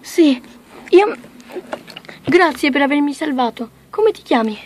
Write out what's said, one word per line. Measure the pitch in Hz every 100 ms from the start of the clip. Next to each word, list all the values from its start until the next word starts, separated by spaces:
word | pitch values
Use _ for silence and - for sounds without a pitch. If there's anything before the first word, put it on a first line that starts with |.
Sì, | - - 311 254 - - - - -
io, | 370 415 - - - - - - - - - - -
grazie | - 339 339 - 294
per | 277
avermi | 277 285 285
salvato. | 277 311 262 240 - 240 _ _
Come | - 440
ti | -
chiami? | - 269 226 214